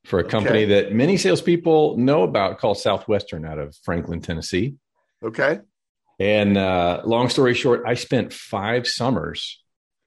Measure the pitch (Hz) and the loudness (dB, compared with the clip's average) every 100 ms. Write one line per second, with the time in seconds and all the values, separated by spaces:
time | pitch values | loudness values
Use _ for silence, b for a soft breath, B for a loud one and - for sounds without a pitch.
0 | - 92 - 110 107 110 104 101 98 110 | -4 -2 0 0 2 2 4 4 2 2
1 | 147 196 190 160 - 170 165 156 151 - | 2 2 2 2 2 2 4 4 4 2
2 | 131 151 143 113 95 98 117 101 113 98 | 2 2 2 0 -2 -2 -2 0 0 -2
3 | - 101 - 82 80 76 73 - - 87 | 0 -2 -2 -10 -8 -8 -10 -10 -6 -4
4 | - 85 73 82 - 92 123 139 _ _ | -4 -8 -6 -8 -4 -2 -4 -6 _ _
5 | _ _ 113 113 139 190 - _ _ _ | _ _ -10 -2 -2 -2 -8 _ _ _
6 | _ - 98 107 101 98 95 92 87 87 | _ -2 2 4 4 2 2 2 0 0
7 | 110 117 127 - 127 120 131 117 113 120 | 0 0 0 2 2 2 0 0 0 -4
8 | - 127 - - - 104 104 123 120 - | -2 -2 -2 -8 -10 -6 -2 -2 -4 -4
9 | 120 104 78 80 - - _ _ _ _ | -2 -2 -4 -10 -12 -16 _ _ _ _